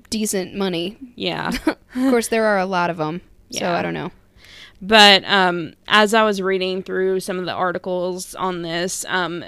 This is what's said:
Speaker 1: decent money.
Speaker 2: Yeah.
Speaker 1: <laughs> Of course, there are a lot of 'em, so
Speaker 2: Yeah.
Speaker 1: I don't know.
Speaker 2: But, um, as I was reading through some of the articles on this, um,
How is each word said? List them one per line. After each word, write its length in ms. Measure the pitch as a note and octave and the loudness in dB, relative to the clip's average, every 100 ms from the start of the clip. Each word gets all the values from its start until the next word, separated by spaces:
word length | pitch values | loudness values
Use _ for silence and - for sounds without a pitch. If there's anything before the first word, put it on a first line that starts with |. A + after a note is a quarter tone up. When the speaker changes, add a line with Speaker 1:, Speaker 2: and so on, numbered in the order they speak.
| _ | _
Speaker 1:
decent 440 | A3 G#3+ G3 F3+ G3 | -4 -2 -2 -4 -4
money. 420 | F#3+ E3+ F3 A3 C4 - | -2 -2 -4 -8 -18 -8
Speaker 2:
Yeah. 360 | F#3+ E3 - B3 | -6 -4 -4 -2
Speaker 1:
<laughs> 60 | - - _ B3+ | -4 -4 _ -2
Of 140 | C4 | 2
course, 180 | B3 A3 | 2 2
there 180 | A3+ A3 | 0 2
are 120 | G3+ | 2
a 60 | F#3 | 0
lot 240 | F#3 F3 | 0 -2
of 100 | E3 | -2
'em, 220 | D3+ F3 - _ _ | -4 -6 -12 _ _
so 80 | - | -6
Speaker 2:
Yeah. 160 | F#3+ E3+ | -2 -2
Speaker 1:
I 60 | |
don't 100 | F3 | -2
know. 180 | E3+ D#3+ - _ _ - - - - | -6 -8 -12 _ _ -20 -20 -20 -16
Speaker 2:
But, 420 | F#3+ A3 G#3 F#3+ - | 2 8 8 8 4
um, 480 | G3 F#3 F3 D3+ - - | 2 4 0 -6 -12 2
as 260 | G#3 G#3+ A3 | 4 4 4
I 80 | |
was 180 | A3 G3 | 2 2
reading 400 | F#3+ F#3+ F#3 F#3 | 0 -2 -2 -4
through 360 | F#3 F#3 F#3+ F#3+ | -4 -2 0 0
some 160 | G3 F#3 | -2 -6
of 60 | F3 | -4
the 80 | |
articles 800 | G#2 F3+ F3 F#3+ F3+ F3+ F3+ - - | -2 -2 -2 -4 -4 -4 -6 -10 -6
on 280 | F#3 F3+ | -6 -4
this, 420 | E3+ E3+ F#3 - - | -4 -4 -4 -6 -4
um, 340 | F#3 E3+ E3+ | -2 -2 -6